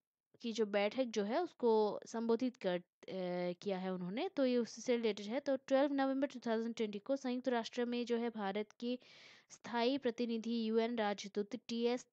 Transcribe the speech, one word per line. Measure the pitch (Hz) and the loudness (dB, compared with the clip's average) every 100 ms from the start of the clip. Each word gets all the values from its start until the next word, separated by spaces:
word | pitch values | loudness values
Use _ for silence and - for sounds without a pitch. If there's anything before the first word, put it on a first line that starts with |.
| _ _ _ _ | _ _ _ _
की | 233 | -6
जो | 226 208 | 0 2
बैठक | 202 208 240 | 2 2 0
जो | 247 214 | 0 0
है, | 202 294 | 0 0
उसको | 349 - 240 220 208 - - | -2 0 4 4 4 0 -6
संबोधित | 226 226 226 254 - | -4 2 2 2 0
कर, | 190 175 | 0 0
अ, | - _ - 190 180 180 180 | -4 _ -8 -4 -2 0 -2
किया | 175 202 185 | -2 -4 -2
है | 185 | -2
उन्होंने। | 185 175 220 381 | -4 -4 -4 -2
तो | 294 254 | 2 2
ये | 247 | 2
उसी | 220 - | 0 -4
से | 254 233 | -2 0
रिलेटेड | 226 208 208 | 0 -2 -4
है। | 262 | -4
तो | 285 262 | -2 -2
ट्वेल्व | - 269 285 | 2 2 4
नवंबर | 277 269 269 277 | 2 2 2 -2
टू | 247 233 | -2 -2
थाउजेंड | 220 226 | 0 0
ट्वेंटी | 226 214 202 | -2 -4 -4
को | - 269 | -2 -2
संयुक्त | 254 247 254 | 0 -2 0
राष्ट्र | 240 220 - | 0 -2 -4
में | 240 240 233 | -2 -2 0
जो | 233 | 0
है, | 233 | 0
भारत | 220 196 208 214 | -2 -2 -2 -4
की | - 240 254 - - - - _ | -6 -4 -4 -8 -20 -20 -20 _
स्थायी | - - 233 240 277 | -18 -6 0 2 2
प्रतिनिधि | 247 226 233 226 226 233 220 | 0 -2 -2 -2 -2 0 2
यूएन | 226 226 233 | 2 2 2
राजदूत | 208 202 196 208 202 233 | 0 -2 -4 -4 -4 -6
टीएस | - 233 233 247 - | -6 -2 0 0 -6